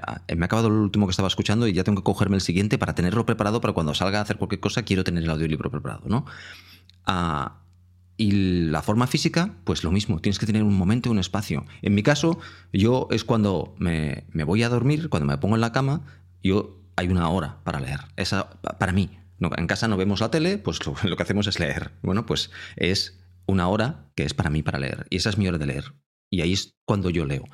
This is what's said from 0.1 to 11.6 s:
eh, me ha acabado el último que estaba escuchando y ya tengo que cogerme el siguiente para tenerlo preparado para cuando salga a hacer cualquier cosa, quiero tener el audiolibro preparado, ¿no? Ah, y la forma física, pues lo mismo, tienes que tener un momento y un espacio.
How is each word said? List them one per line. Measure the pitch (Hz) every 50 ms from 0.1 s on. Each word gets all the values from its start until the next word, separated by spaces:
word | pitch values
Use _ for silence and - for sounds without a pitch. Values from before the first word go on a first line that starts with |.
| 57 - - -
eh, | -
me | 82 85
ha |
acabado | 90 113 113 113 110
el | 107
último | 110 107 98 - 107 104
que | 92 90
estaba | - 95 90
escuchando | - - 92 - 104 113 120
y | 110 87
ya | 90 90
tengo | 107 104 101 -
que |
cogerme | - 95 - 101 92 101
el | 95 92
siguiente | - 85 92 101 107 135
para | 123 101 95 -
tenerlo | - 87 87 - 117 110
preparado | - 113 - 104 101 110 117 110
para | 110 87
cuando | 90 82 73 73
salga | - 92 95 98 107
a | 104
hacer | - 104
cualquier | - 98 82 101 87
cosa, | - 104 - 123 107
quiero | - 98 92 90
tener | - 87 85 82
el | 82
audiolibro | 80 78 80 78 78 73 - -
preparado, | - 71 - 62 53 - -
¿no? | - 101 131 - - - - - - - - - - - - - - - _ _
Ah, | - 95 90 87 82 78 71 65 - - - - - - - _ _ _ _ _ _ _ -
y | 113 104 98 101 95 92 90 87 82 78
la | 76 78 -
forma | - 104 117 123
física, | - - 147 - 165 - 170 175 214 - - -
pues | - 85 - -
lo | 80
mismo, | 87 104 104 - 98 80
tienes | - 104 98 -
que | 113
tener | 104 104 107 107
un | 104 101
momento | 95 90 92 113 127 113 123
y | 113
un | 101
espacio. | 92 - - 95 107 - 82 69